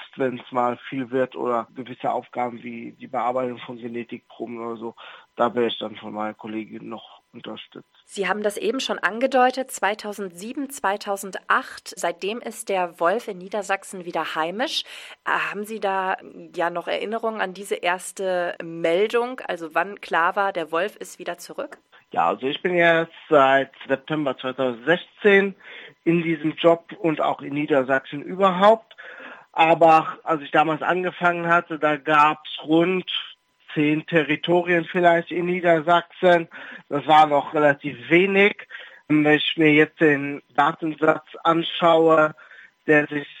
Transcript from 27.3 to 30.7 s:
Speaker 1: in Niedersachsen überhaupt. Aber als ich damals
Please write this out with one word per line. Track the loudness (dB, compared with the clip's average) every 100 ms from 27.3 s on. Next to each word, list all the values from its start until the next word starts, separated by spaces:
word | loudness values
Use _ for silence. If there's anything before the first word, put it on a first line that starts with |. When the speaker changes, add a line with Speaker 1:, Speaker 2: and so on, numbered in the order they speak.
| -2
Speaker 1:
in | -6
Niedersachsen | -4 0 2 2 -2 -2 -12
überhaupt. | -10 0 2 4 4 4 _ -20 -20 -18 -18 -20 _
Aber | 2 4 6 8 6 4 -8
als | -4 -4
ich | 0
damals | 2 2